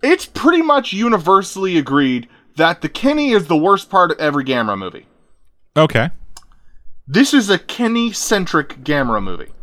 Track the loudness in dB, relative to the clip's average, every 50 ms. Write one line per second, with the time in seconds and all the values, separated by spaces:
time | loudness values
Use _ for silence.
0 | 2 2 0 0 0 -12 _ 0 0 2 2 2 2 2 2 2 2 -2 -6 -2
1 | 0 0 0 0 2 4 2 2 2 -2 -8 -6 -4 0 0 0 0 2 0 2
2 | 2 2 0 -2 -6 _ _ _ _ _ _ 0 0 0 0 -2 -6 -8 -8 0
3 | 0 0 0 2 0 2 2 0 2 2 0 2 4 4 2 2 0 _ 2 2
4 | 2 2 0 -2 -2 -2 -2 -2 -2 -2 -2 -2 0 -2 -4 -4 -6 -10 -12 -14
5 | -20 _ _ _ _ _ -20 _ _ -20 _ _ _ _ _ 2 2 2 2 0
6 | -2 -2 -4 -8 -10 -14 -16 -18 -18 _ -20 -20 _ -20 -20 -16 _ -12 -12 -12
7 | -12 -2 2 2 2 4 4 2 2 2 0 -2 -2 -8 -6 -4 -2 -2 0 0
8 | -2 -2 -4 -6 -4 -2 0 0 0 0 -2 -2 -2 -2 -12 -14 -4 -2 0 0
9 | 0 0 -2 -2 -2 -4 -6 -6 -8 -12 -14 -18